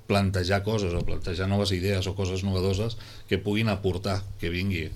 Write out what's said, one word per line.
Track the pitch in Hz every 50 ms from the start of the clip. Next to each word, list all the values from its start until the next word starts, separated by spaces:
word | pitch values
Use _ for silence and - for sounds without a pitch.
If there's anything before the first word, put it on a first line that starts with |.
| - -
plantejar | 101 98 98 95 95 92 87 90 101 98 98
coses | 107 113 107 101 87
o | 85 87 -
plantejar | - 90 80 - 95 85 87 95
noves | 98 98 101 101 95
idees | 95 87 90 101 101 92 90 95
o | 95
coses | 98 98 90 95 92
novedoses | 98 98 95 92 92 98 95 98 110 120 - - - - - - - -
que | 104 87
puguin | - 104 104 107 113 110
aportar | 101 101 101 92 87 90 98 101 95 95 98 - - -
que | 90 87
vingui | 87 87 95 101 92 82 78 80 -